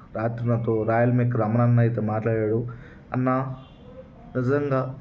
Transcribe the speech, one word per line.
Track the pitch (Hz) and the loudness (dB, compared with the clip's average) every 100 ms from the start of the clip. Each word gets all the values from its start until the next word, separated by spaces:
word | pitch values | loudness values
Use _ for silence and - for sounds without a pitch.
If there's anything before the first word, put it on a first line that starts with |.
| - 113 | -12 -4
రాత్రి | 117 120 117 | -4 -2 0
నాతో | 117 120 110 | 0 2 0
రాయల్ | 110 117 120 | 2 2 4
మెక్ | 123 120 117 | 2 2 0
రమణ | 107 117 | 0 2
అన్న | 120 120 | 4 4
అయితే | 117 117 | 4 2
మాట్లాడాడు. | 107 110 113 113 110 113 120 - - - - | -2 -2 0 0 0 0 -2 -10 -18 -20 -8
అన్న, | 127 127 131 135 131 - - - - - - - 127 | -2 0 0 -2 -8 -16 -20 -20 -20 -20 -20 -8 -4
నిజంగా | 123 143 143 131 131 - | 0 0 0 -2 -2 -8